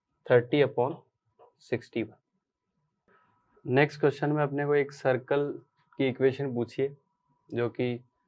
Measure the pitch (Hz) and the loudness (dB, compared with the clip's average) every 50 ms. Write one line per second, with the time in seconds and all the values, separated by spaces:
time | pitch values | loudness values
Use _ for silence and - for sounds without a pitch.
0 | _ _ _ _ _ - 127 123 120 123 - 147 139 123 - - 120 139 170 - | _ _ _ _ _ 4 4 4 4 4 2 2 2 2 2 0 -2 -2 -4 -8
1 | - _ _ _ _ _ _ _ - - _ _ - - - 113 - - - 120 | -14 _ _ _ _ _ _ _ -20 -20 _ _ -10 -6 -6 -6 -6 -6 -6 -6
2 | 110 110 - _ _ _ _ _ _ _ _ _ _ _ _ _ _ _ _ _ | -6 -6 -8 _ _ _ _ _ _ _ _ _ _ _ _ _ _ _ _ _
3 | _ _ _ _ _ _ _ _ _ _ _ _ - 135 123 135 147 147 - - | _ _ _ _ _ _ _ _ _ _ _ _ -6 0 2 2 2 2 2 0
4 | - 147 135 - - 147 151 151 147 143 143 139 143 143 147 143 139 143 - - | 0 0 0 0 -2 0 0 0 0 0 -2 -2 0 2 2 2 0 0 -4 -4
5 | - 135 127 123 127 - 139 143 143 143 - - - _ _ _ _ _ _ - | 0 0 0 0 -2 -2 -2 -2 -2 -2 -6 -10 -14 _ _ _ _ _ _ -2
6 | 135 131 120 - 131 135 127 - 143 135 120 120 117 - - - 135 139 147 - | -2 -2 0 2 2 2 2 0 -4 -4 -4 -4 -4 -4 -4 -4 -4 -4 -6 -10
7 | _ _ _ _ _ _ _ _ _ _ - 117 120 117 113 - 127 123 120 120 | _ _ _ _ _ _ _ _ _ _ -4 -4 -4 -2 -2 -4 -4 -4 -4 -6
8 | - _ _ _ _ | -10 _ _ _ _